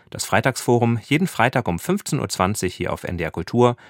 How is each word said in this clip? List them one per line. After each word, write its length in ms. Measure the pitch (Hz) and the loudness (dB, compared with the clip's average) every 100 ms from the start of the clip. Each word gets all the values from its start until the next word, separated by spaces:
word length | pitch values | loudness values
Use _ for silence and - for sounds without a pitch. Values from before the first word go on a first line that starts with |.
| _ | _
Das 140 | - | -10
Freitagsforum 760 | - 98 135 - - 120 117 117 | 0 2 2 0 2 4 4 0
jeden 240 | - 147 185 | 0 0 0
Freitag 400 | - 120 131 107 | 2 2 2 -2
um 100 | 85 | -2
fünfzehn 400 | - 202 - 139 | -2 -4 -2 -4
Uhr 100 | 110 | -4
zwanzig 460 | - 92 107 92 | 0 0 0 -4
hier 180 | - 76 | -4 -6
auf 120 | 73 | -6
N 120 | - 87 | -6 -6
D 80 | |
R 60 | - | -6
Kultur 460 | - 80 117 120 120 - | -6 -2 2 4 2 -8